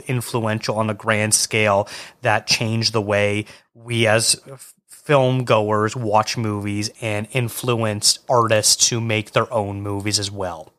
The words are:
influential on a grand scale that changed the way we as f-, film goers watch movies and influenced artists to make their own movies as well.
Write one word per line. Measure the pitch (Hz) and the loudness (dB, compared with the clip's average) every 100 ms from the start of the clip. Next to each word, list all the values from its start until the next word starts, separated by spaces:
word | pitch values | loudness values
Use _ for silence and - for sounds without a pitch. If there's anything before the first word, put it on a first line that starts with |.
| - | -4
influential | 127 - 123 110 107 - 107 | -4 -2 -2 -2 -2 -2 -2
on | 110 | -2
a | |
grand | 107 110 107 107 | -2 -2 0 2
scale | 107 - 113 107 101 104 - - - | 0 0 2 4 4 0 -6 -16 -4
that | 120 110 - | 0 0 0
changed | - 113 113 110 | -2 0 -2 0
the | 113 | 0
way | 101 101 104 104 107 - _ | 0 2 2 0 -6 -12 _
we | _ 117 117 110 | _ -6 0 4
as | 110 - - - | 4 2 -2 -6
f-, | 135 - _ _ | -20 -20 _ _
film | - - 147 127 131 | -10 2 4 4 2
goers | 123 113 104 107 107 | 2 2 4 2 0
watch | 127 110 107 107 - | -2 0 2 2 -2
movies | 110 104 104 104 104 - | -2 -2 -4 -4 -4 -6
and | 113 104 107 | -6 -4 -4
influenced | 135 117 - 127 117 110 104 - - - | -2 -4 -4 -2 -2 -2 0 0 -2 2
artists | 127 110 110 - - - | 2 4 4 2 2 0
to | 120 | 0
make | 113 110 107 | -2 -2 -2
their | - 113 | -2 0
own | 117 101 101 | -2 -2 -4
movies | 101 101 104 101 | -6 -6 -4 -4
as | 98 | -4
well. | 101 90 82 78 | -6 -6 -8 -14